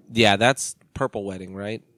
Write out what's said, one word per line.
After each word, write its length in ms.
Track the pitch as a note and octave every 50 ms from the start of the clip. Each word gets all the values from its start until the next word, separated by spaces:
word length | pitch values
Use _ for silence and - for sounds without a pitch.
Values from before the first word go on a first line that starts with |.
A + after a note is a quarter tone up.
| _ - A#2
Yeah, 240 | A2+ A2+ G#2 G2+ G2
that's 380 | A2+ B2+ C3+ - - - - _ _ _ -
Purple 320 | - C3+ B2 - A2 G2
Wedding, 280 | G2 F#2+ F#2 F#2 F#2+ F#2+
right? 300 | G2 G2+ G#2 A2+ - _ _ _